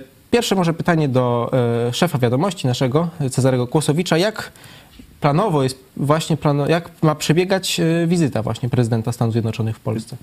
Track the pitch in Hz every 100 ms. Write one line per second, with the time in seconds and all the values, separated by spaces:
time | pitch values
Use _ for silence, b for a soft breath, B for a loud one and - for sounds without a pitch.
0 | - - _ 240 233 196 170 160 - 165
1 | 151 127 123 120 117 131 120 117 120 127
2 | 175 143 123 127 196 175 131 123 131 139
3 | 170 - 139 131 131 127 123 160 147 151
4 | 180 165 202 214 - B B B B B
5 | - - 151 143 214 151 131 - - -
6 | 139 156 - 165 156 143 143 165 170 -
7 | 160 151 - 160 185 190 - - 165 165
8 | 170 180 151 110 113 117 120 127 117 117
9 | 110 117 117 113 113 110 110 110 - 113
10 | 110 127